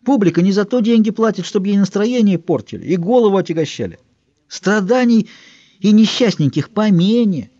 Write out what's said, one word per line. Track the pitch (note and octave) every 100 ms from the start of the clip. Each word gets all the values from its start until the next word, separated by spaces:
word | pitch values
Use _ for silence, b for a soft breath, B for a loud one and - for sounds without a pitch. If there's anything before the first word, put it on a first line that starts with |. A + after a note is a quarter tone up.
Публика | - C4+ F#3 F3
не | F#3
за | G3
то | G3+ B3
деньги | A3 A#3 A3
платит, | A3 A3 G3 F3
чтобы | G#3 F#3+
ей | G3+
настроение | G3 G3 G#3+ B3 G#3 F3
портили | - D#3 - G2+ -
и | F3+
голову | E3+ B3 A3 G3
отягощали. | - D#3+ D#3 - G#2 E2 _ _ _ _ _
Страданий | - - G#3+ F#3 B3+ B3 A3+ - B B B B B
и | G3+
несчастненьких | G#3+ A3 - A#3+ - D3 D3+ C#3
помене. | - G#3+ F3 F#3 A#3 A3+ E3 G2 _